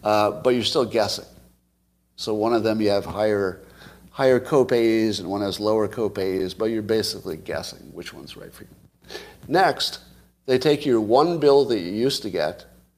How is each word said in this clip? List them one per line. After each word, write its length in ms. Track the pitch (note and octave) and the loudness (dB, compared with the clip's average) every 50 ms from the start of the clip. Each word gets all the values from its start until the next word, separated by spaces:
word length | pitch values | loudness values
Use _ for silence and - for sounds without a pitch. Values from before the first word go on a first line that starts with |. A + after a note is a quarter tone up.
| - | 2
Uh, 260 | G#2 G#2+ G#2 G#2 G#2 | 2 2 4 2 0
but 200 | G#2 - - C3 | -2 0 0 2
you're 120 | B2 B2 | 2 2
still 220 | G#2+ - - D3 B2+ | 0 0 0 0 -2
guessing. 400 | G#2 G#2 A2+ G#2 G2+ - - - - - - - _ _ _ _ _ _ _ _ _ _ _ _ _ _ | 0 0 0 0 0 -4 -8 -10 -16 -20 -20 -20 _ _ _ _ _ _ _ _ _ _ _ _ _ _
So 180 | - - A2+ G#2+ | -10 -6 -4 -2
one 180 | G#2+ G#2+ A#2 | 0 0 2
of 100 | A#2+ A2+ | 0 2
them 180 | G#2+ A2 A2 A2 | 2 0 0 2
you 100 | G#2+ G2+ | 2 2
have 140 | G2+ G2+ G2 | 2 0 -2
higher, 580 | - E2+ G2+ A2 G#2+ G#2 G2+ G2 F#2 F2+ - - - - - - - - - - - | -4 -4 -2 0 0 0 0 -2 -2 -4 -8 -18 -20 -20 -20 -20 -20 -20 -20 -20 -16
higher 280 | _ - C3+ C3 B2+ A#2+ | _ 0 4 4 4 4
copays, 800 | B2 - D#3+ C#3 B2 - B2+ A#2+ A2+ A2+ A2 A2+ A2 A2 G#2 G2 | 2 2 4 4 4 4 2 2 4 4 4 4 2 0 0 -4
and 100 | F2+ F2 | -6 -6
one 120 | G2 G2+ | -4 -4
has 180 | G#2 G2 F#2 - | -4 -4 -4 -2
lower 300 | G#2+ G#2+ A2 A2 G#2+ G2+ | -2 0 2 0 0 -2
copays, 680 | - B2 A2+ G2 G#2 G2 F#2+ F#2+ F#2 F#2+ F#2 F2+ - | -2 -4 -4 -4 -2 -4 -4 -2 -2 -2 -2 -4 -4
but 100 | - A2 | -4 -4
you're 160 | A2+ A2+ A2 | -2 -2 -4
basically 540 | G#2 G2+ A2 A2 G#2 - - F#2+ - G2 D#2+ | -2 0 -2 0 0 -4 -8 -8 -10 -10 -10
guessing 540 | E2 - - D2+ D2 - - - C2+ - C2+ | -10 -10 -8 -8 -8 -8 -10 -16 -18 -20 -18
which 200 | - E2 F2 - | -16 -16 -16 -16
one's 240 | - C#2 C#2 D2+ - | -16 -16 -18 -18 -18
right 160 | - - - | -18 -18 -20
for 120 | - - - | -20 -20 -20
you. 60 | - - _ _ _ _ _ _ - - - - - - - - - | -20 -20 _ _ _ _ _ _ -16 -16 -16 -16 -16 -20 -20 -8 -2
Next, 520 | C#3 F#3 F#3+ D#3+ - - - - - - - - - - _ _ _ _ _ | 2 2 2 2 0 -2 -6 -6 -8 -12 -18 -20 -20 -20 _ _ _ _ _
they 120 | - B2+ B2+ | 0 0 2
take 280 | - D#3 D3 D3 - | 4 2 2 2 2
your 140 | D3 B2 A2+ | 2 2 2
one 380 | G#2+ G#2 A#2 C3+ D3+ F3 F3 D#3+ | 4 4 4 4 4 4 0 2
bill 260 | D3 C#3+ C#3 C#3+ C#3 | 4 6 6 6 4
that 120 | A#2 A#2 G2+ | 2 0 -2
you 120 | E2+ F2 | -2 -4
used 300 | G2 G#2+ A#2+ C#3 C#3 - | -4 -2 0 0 -2 -2
to 80 | - G#2 | -6 -6
get 360 | F2 E2+ D2+ D#2+ F2 - - - - - _ _ _ | -4 -2 -4 -4 -4 -8 -18 -20 -20 -20 _ _ _